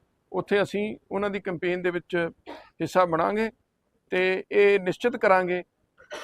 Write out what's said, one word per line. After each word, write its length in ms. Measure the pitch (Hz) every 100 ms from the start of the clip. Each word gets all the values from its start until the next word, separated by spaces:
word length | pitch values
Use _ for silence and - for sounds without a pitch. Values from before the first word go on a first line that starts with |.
| _ _ _
ਉੱਥੇ 300 | 185 - 202
ਅਸੀਂ 360 | 175 202 214 - _
ਉਹਨਾਂ 180 | 196 208
ਦੀ 100 | 196
ਕੈਂਪੇਨ 420 | 196 165 180 180
ਦੇ 100 | 180
ਵਿੱਚ 380 | 175 - 175 165 - -
ਹਿੱਸਾ 560 | - - - 165 185 180
ਬਣਾਂਗੇ 460 | 160 190 214 220 - _ _ _ _ _
ਤੇ 340 | 185 185 190 -
ਇਹ 280 | 202 202 202
ਨਿਸ਼ਚਿਤ 360 | 180 - 240 247
ਕਰਾਂਗੇ 480 | 208 185 180 180 - _ _ _ _ -